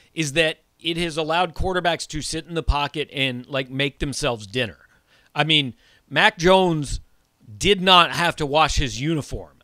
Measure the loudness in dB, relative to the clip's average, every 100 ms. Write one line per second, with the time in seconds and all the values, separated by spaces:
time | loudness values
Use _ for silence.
0 | _ -6 -4 0 0 -2 _ _ -6 -4
1 | -4 -4 -2 0 -2 -2 -2 0 0 -2
2 | -6 -8 -6 -8 -6 -6 -2 0 -2 -4
3 | -6 -2 -4 -4 -6 -6 -4 -2 -4 -2
4 | -6 -4 -4 -4 -6 -4 -4 -6 _ _
5 | _ _ _ -2 2 2 0 -6 _ _
6 | -6 2 2 4 4 6 4 2 -2 -6
7 | -8 _ _ _ -20 -2 0 2 6 6
8 | 6 2 -2 -2 0 2 2 2 -2 -2
9 | -4 -4 -4 -10 -14 _